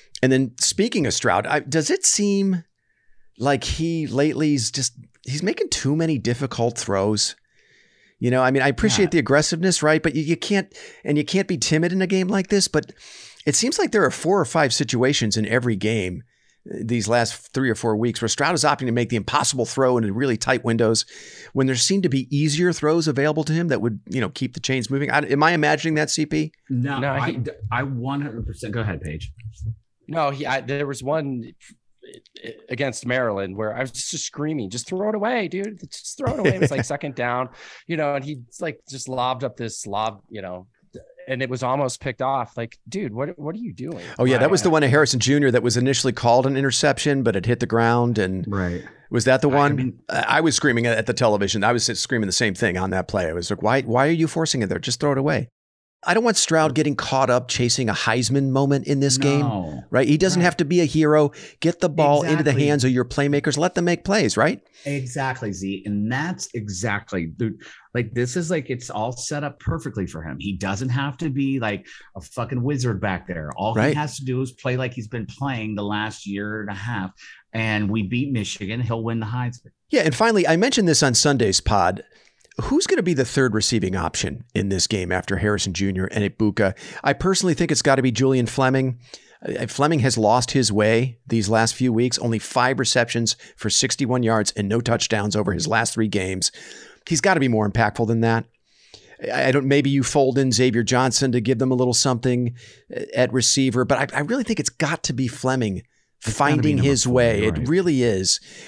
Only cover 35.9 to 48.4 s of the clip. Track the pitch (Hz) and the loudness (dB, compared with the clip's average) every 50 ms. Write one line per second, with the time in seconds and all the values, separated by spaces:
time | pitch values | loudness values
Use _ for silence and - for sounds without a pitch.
35.9 | - - - - - - 277 240 269 269 202 151 - - 160 131 143 131 120 - | -18 -16 -14 -14 -10 -6 -4 -4 -2 0 0 0 2 2 0 0 0 -2 -4 -4
36.9 | 147 139 - 147 127 - 120 120 120 123 127 123 - - - - - - _ - | -6 -6 -6 -8 -6 -4 -2 -2 -2 -2 -4 -6 -8 -18 -20 -20 -20 -20 _ -8
37.9 | 170 156 151 143 143 139 131 147 151 127 120 - - - 175 160 147 - _ - | -4 -2 -2 -2 -2 -4 -6 -8 -10 -12 -14 -18 -12 -8 -8 -8 -8 -10 _ -16
38.9 | 139 127 - 131 127 127 123 127 131 117 139 123 - - - 113 - - - 104 | -14 -12 -10 -6 -4 -2 0 0 0 -2 -4 -8 -6 -6 -8 -8 -8 -10 -10 -6
39.9 | 98 104 110 113 104 101 _ _ 110 104 95 90 90 90 92 _ _ _ _ _ | -4 -2 -2 -4 -4 -8 _ _ -14 -12 -10 -10 -10 -12 -14 _ _ _ _ _
40.9 | _ 123 - _ _ - - 131 131 123 135 120 123 120 131 127 127 143 143 127 | _ -20 -20 _ _ -20 -10 -10 -6 -6 -6 -6 -6 -6 -4 -2 -2 -2 -2 -4
41.9 | - - - 135 123 - 127 131 139 131 120 - _ - 117 113 - _ _ - | -4 -8 -10 -10 -8 -4 -4 -2 -2 -4 -4 -6 _ -10 -10 -10 -12 _ _ -12
42.9 | - 190 208 - 104 117 139 165 180 - 147 151 175 214 247 196 101 - 127 - | -8 -8 -8 -6 -6 -6 -8 -8 -8 -10 -10 -10 -10 -8 -10 -12 -10 -10 -10 -10
43.9 | 170 98 - - - - 123 127 131 117 127 151 190 170 - 180 160 156 147 127 | -10 -12 -12 -14 -2 0 2 2 4 4 4 4 4 4 4 4 4 4 4 6
44.9 | 131 147 151 131 - 120 110 127 143 147 143 131 117 123 107 123 117 123 123 135 | 6 6 4 4 2 0 2 2 4 4 4 4 4 4 2 2 2 2 2 2
45.9 | 135 - - 135 113 - - 120 120 127 127 135 139 127 139 135 - - - 143 | 0 2 0 -2 -2 2 2 4 4 4 4 2 0 2 0 0 0 2 2 2
46.9 | - - - 147 143 135 123 117 95 98 87 113 120 - 123 - 113 117 117 117 | 2 2 0 0 0 2 2 2 0 0 0 0 0 0 0 0 2 2 4 4
47.9 | 117 120 120 120 117 110 98 92 95 92 | 4 4 4 2 2 0 0 0 -2 -4